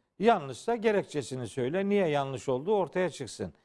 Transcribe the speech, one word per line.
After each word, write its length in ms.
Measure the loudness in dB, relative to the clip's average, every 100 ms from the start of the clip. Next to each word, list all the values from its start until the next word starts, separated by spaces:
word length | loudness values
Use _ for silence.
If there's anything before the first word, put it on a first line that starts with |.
| _ 2
yanlışsa 580 | 4 4 2 -6 -4 0
gerekçesini 680 | 2 2 0 -4 -4 -6 -4
söyle. 420 | -2 0 0 2
Niye 200 | 2 2
yanlış 400 | 2 0 -4 0
olduğu 260 | 0 2 0
ortaya 340 | 0 0 -2
çıksın. 440 | -4 -10 -8 -8 -10